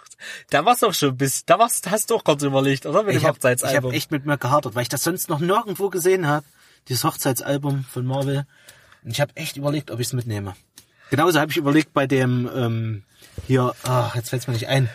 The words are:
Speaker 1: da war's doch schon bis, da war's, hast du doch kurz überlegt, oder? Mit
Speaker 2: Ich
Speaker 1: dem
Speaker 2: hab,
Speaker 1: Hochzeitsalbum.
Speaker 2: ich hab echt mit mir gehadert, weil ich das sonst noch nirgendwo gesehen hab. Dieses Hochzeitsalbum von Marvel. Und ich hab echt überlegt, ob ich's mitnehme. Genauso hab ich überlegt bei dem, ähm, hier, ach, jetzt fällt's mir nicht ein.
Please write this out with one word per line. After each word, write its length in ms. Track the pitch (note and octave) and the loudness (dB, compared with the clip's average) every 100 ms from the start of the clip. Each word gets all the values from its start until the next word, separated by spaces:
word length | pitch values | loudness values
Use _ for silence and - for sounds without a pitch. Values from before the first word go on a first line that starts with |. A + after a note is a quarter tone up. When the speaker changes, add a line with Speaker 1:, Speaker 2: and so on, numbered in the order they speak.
| - - - - - | -20 -20 -16 -16 0
Speaker 1:
da 160 | C#3 F#3+ | 2 4
war's 140 | B3 | 4
doch 120 | A3 | 2
schon 240 | E3 C#3+ B2+ | 2 0 0
bis, 280 | C#3 - - | -2 0 4
da 120 | F#3 | 4
war's, 240 | A3+ - F3 | 4 2 -2
hast 200 | G#3+ - | -2 0
du 40 | A3+ | 0
doch 80 | |
kurz 200 | - C#3+ | 2 2
überlegt, 420 | C#3+ C3+ C#3 C3+ D3+ | 2 2 2 0 0
oder? 160 | E3+ | 0
Mit 120 | G#3 B2+ | 2 2
Speaker 2:
Ich 60 | |
Speaker 1:
dem 60 | D#3 | 2
Speaker 2:
hab, 80 | - | 2
Speaker 1:
Hochzeitsalbum. 400 | B2+ B2 C3 C3 | 2 2 0 0
Speaker 2:
ich 80 | B2+ | 0
hab 60 | D3+ | -2
echt 160 | - | -4
mit 140 | D3 C#3+ | -4 -2
mir 120 | C#3+ | -2
gehadert, 380 | B2 C#3+ A#3+ B2 | 2 0 0 -4
weil 80 | |
ich 60 | A#2+ | -4
das 140 | - | -2
sonst 240 | - F#3 - | -2 -2 -4
noch 100 | D3 | -2
nirgendwo 500 | E3+ G#3 G#3+ F3+ G3 | 2 0 0 -4 -4
gesehen 380 | F#3 F3 F#3+ D3 | 0 2 2 2
hab. 160 | D3+ - _ _ _ - | -2 -4 _ _ _ -6
Dieses 160 | B2 | -2
Hochzeitsalbum 800 | D3+ - C#3+ B2+ - C#3+ C#3+ C#3 C3 | -2 0 -2 -2 -2 -2 -2 -4 -4
von 200 | B2+ B2+ | -6 -4
Marvel. 400 | C#3 C#3 C#3 C#3 _ - - _ _ | -2 -2 -4 -6 _ -20 -20 _ _
Und 80 | - | -8
ich 80 | A2 | -4
hab 180 | A#2 - | -4 -4
echt 200 | D#3+ C#3 | -10 -4
überlegt, 320 | C#3+ D3+ - | -2 -2 -4
ob 80 | A#2+ | -6
ich's 140 | A#2+ | -4
mitnehme. 420 | B2+ A#2 G#2 G2 - _ - _ _ - | -4 -4 -6 -6 -10 _ -20 _ _ -2
Genauso 300 | - F3+ D#3 | 2 4 4
hab 100 | D#3 | 2
ich 80 | D#3 | 0
überlegt 360 | C#3+ D3+ D3+ | 2 2 2
bei 120 | D3 C#3 | 0 2
dem, 440 | C3+ B2+ B2 B2 | 2 2 0 -2
ähm, 500 | C3 A#2 A2+ A2+ G#2 - _ - - - | -2 -2 -2 -4 -8 -12 _ -18 -10 0
hier, 260 | C3 B2 - | 2 2 -2
ach, 320 | - B2+ G#2+ A#2+ | -2 0 0 -4
jetzt 140 | A2+ | -4
fällt's 180 | B2 - | -6 -4
mir 60 | |
nicht 140 | A#2 - | -4 0
ein. 220 | C#3 A#2 | 0 0